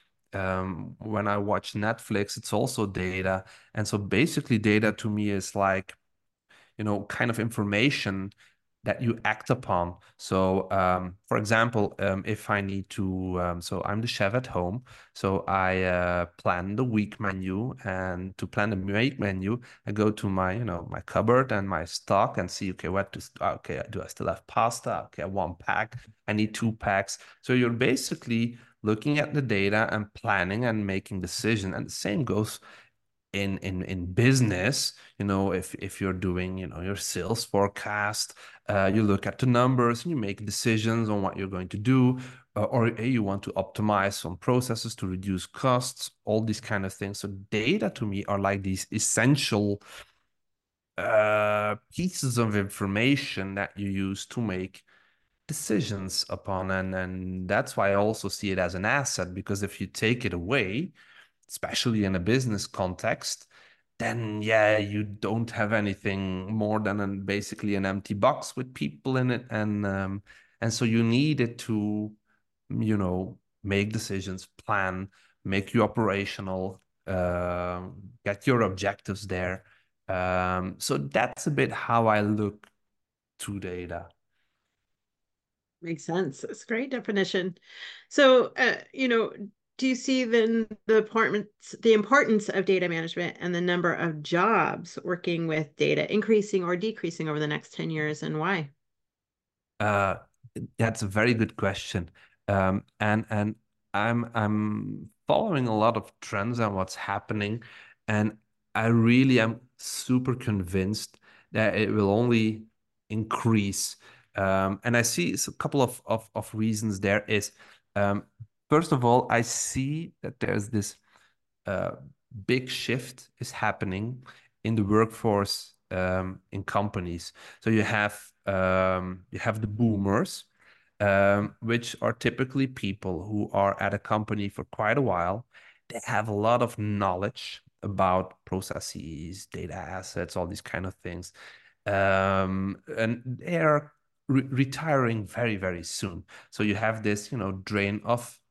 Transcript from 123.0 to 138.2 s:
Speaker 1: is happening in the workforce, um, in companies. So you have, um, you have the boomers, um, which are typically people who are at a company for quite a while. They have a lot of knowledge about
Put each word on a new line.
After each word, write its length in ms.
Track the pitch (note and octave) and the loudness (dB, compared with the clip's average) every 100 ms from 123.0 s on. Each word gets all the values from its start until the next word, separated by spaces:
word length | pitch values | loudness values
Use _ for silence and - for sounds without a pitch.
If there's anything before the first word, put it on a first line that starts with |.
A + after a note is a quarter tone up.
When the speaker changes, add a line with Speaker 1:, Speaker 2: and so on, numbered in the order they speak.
| - - - - | -4 -18 -20 -12
Speaker 1:
is 140 | B2 | -10
happening 760 | - G#2+ - F#2+ F#2+ A2+ B2+ - - _ _ | -2 -2 -2 -4 -4 -4 -8 -16 -20 _ _
in 100 | G#2+ | -2
the 80 | A2+ | 2
workforce, 920 | G2 G#2+ A2 - A2+ G2+ G2 - - _ - | 4 4 4 2 2 2 0 -4 -8 _ -8
um, 480 | F#2 F#2 F#2 F#2 F#2 - | -2 0 0 -4 -8 -10
in 140 | G2 | -8
companies. 680 | - G#2 G2+ G2 F2 E2+ - - - - | -2 0 0 -4 -6 -8 -10 -18 -20 -6
So 80 | A2+ | 2
you 120 | A2 | 2
have, 380 | G2+ A2 G#2 - - _ - | 4 2 0 -2 -20 _ -4
um, 760 | F#2+ F#2 F#2 F#2 F#2 F#2 F#2 - | 0 4 4 4 2 -2 -8 -10
you 80 | F#2+ | -6
have 220 | A#2 G#2+ | -2 -2
the 80 | G#2+ | -2
boomers, 760 | G#2+ A#2 G2+ G2 A2+ F#3+ - - _ _ _ _ - | 2 2 2 2 2 0 -6 -16 _ _ _ _ 0
um, 560 | G#2 G2 G2+ G2+ G#2 - | 4 6 6 4 0 -4
which 340 | A2+ A#2+ A#2+ - | 0 0 -2 -2
are 100 | A2+ | -2
typically 540 | - A#2+ - C3 C3+ C3 | 0 -2 0 -2 0 -2
people 580 | B2+ G2+ F#2+ F#2+ F2 | -2 -6 -4 -4 -4
who 240 | G#2 G#2 - | -4 -2 0
are 280 | G2 G2 - | 2 2 2
at 140 | G2 | -2
a 40 | G2+ | -2
company 500 | - G#2+ G#2+ G#2 G2 | 0 0 0 -4 -4
for 160 | - | -8
quite 340 | - - G#2+ C#3 | -10 -2 0 2
a 40 | |
while. 440 | A#2+ F2 F2 A#2 - - - _ - | 2 0 0 -2 -8 -20 -20 _ -14
They 120 | - | -10
have 220 | A#2+ G#2+ G#2+ | -2 -2 0
a 80 | |
lot 260 | G2+ A2+ B2 | 0 2 4
of 160 | A#2 - | 2 -2
knowledge 840 | G#2 G2+ G2 F2+ G#2 - - - _ _ | -2 0 0 0 -4 -6 -12 -14 _ _
about 500 | G#2 F#2+ F#2 F#2 | -6 2 4 4